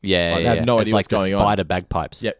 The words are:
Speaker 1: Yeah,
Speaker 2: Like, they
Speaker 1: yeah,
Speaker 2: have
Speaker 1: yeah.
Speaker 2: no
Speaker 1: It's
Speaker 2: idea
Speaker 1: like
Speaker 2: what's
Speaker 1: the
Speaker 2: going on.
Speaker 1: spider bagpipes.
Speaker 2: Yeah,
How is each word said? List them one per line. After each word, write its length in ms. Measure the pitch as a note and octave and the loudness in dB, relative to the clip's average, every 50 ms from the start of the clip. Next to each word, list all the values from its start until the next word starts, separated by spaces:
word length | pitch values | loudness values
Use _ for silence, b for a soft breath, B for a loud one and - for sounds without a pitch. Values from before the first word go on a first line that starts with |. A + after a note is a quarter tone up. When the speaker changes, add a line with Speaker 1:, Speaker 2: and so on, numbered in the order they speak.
Speaker 1:
Yeah, 300 | - G2 F#2 F2 E2+ E2+ | -2 0 0 2 2 0
Speaker 2:
Like, 60 | E2+ E2+ | 0 0
they 40 | E2 | 0
Speaker 1:
yeah, 60 | A#2 | 0
Speaker 2:
have 80 | A2+ - | 0 0
Speaker 1:
yeah. 40 | A#2 | 2
Speaker 2:
no 140 | B2 A#2+ A2+ | 2 2 2
Speaker 1:
It's 80 | A2 G#2+ | 2 2
Speaker 2:
idea 80 | A2 | 0
Speaker 1:
like 160 | G#2 G2 - | 0 0 0
Speaker 2:
what's 120 | A#2 G#2 F#2+ | 0 2 2
Speaker 1:
the 60 | F#2+ | 2
Speaker 2:
going 100 | G2 G2+ | 2 2
on. 60 | G2 G#2 | 2 2
Speaker 1:
spider 160 | G#2 F#2+ F2+ | 2 0 -2
bagpipes. 580 | D#2 F#2+ F2+ F2 - - F#2 D2+ - - - - | -2 -4 -6 -4 -4 -6 -6 -6 -4 -8 -6 -6
Speaker 2:
Yeah, 80 | G#2+ - - | -6 -8 -6